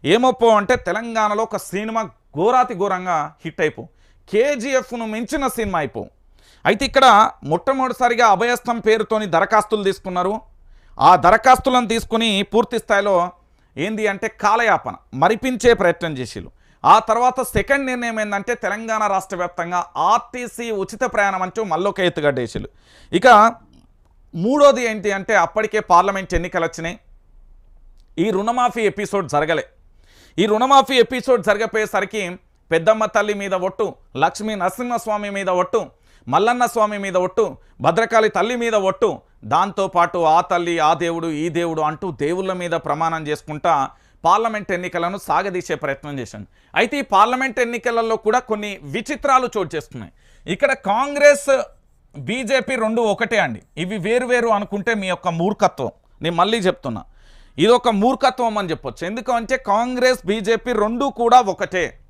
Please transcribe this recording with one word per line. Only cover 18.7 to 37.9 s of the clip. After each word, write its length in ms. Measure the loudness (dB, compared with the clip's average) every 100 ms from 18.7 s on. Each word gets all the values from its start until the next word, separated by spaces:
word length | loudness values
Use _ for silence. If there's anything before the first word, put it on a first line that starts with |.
| -6 -4 -2 0
రాష్ట్ర 280 | -2 -4 -6
వ్యాప్తంగా 500 | -6 -6 -4 -4 -4 -2
ఆర్టీసీ 720 | 2 2 0 -12 -12 -10 -6
ఉచిత 320 | -6 -6 -4
ప్రయాణం 380 | -2 0 0 0
అంటూ 220 | -4 -6
మళ్ళొక 360 | -4 -2 -2 0
ఎత్తుగడ్డేసిళ్ళు. 680 | -2 0 -2 0 -4 -8 -12 _ _ -20 -4
ఇక 140 | 2 8 8 6 2 _ _ _ _ _ _ _ -6
మూడోది 500 | -2 6 6 6 -2
ఏంటి 260 | -4 -4
అంటే, 240 | -4 0 2
అప్పటికే 440 | 2 0 -2 -2
పార్లమెంట్ 540 | 4 4 4 -2 -4
ఎన్నికలు 320 | -4 -2 -4 -4
వచ్చినాయి, 340 | -6 -10 -12 _ -20 _ -20 -20 -20 _ -20 -20 -20 _ -2
ఈ 100 | 0
రుణమాఫీ 520 | 0 -2 0 0 0
ఎపిసోడ్ 480 | -2 -2 -4 -4 -2
జరగలే. 360 | -2 0 -2 -4 _ _ _ _ _ -14 -2
ఈ 60 | 2
రుణమాఫీ 500 | 2 6 4 6 2
ఎపిసోడ్ 480 | 2 0 0 0
జరగపోయేసరికి 960 | 2 0 0 -2 -2 -2 -4 -6 -8 -10 _ _ _
పెద్దమ్మ 340 | 0 2 2 2
తల్లి 280 | -2 -2
మీద 200 | -4 -4
ఒట్టు, 400 | -4 -4 -4 -6 -6 _ -2
లక్ష్మీ 380 | -2 -2 -8 -4
నరసింహస్వామి 720 | -4 -4 -6 -6 -4 -4 -4
మీద 200 | -6 -2
ఒట్టు, 360 | -2 0 -2 -4 _ _ _ -2
మల్లన్న 380 | 0 2 2 0
స్వామి 320 | 0 -2 -2
మీద 200 | -4 -2
ఒట్టు, 380 | -2 0 -2 -4 _ _
భద్రకాళి 480 | 0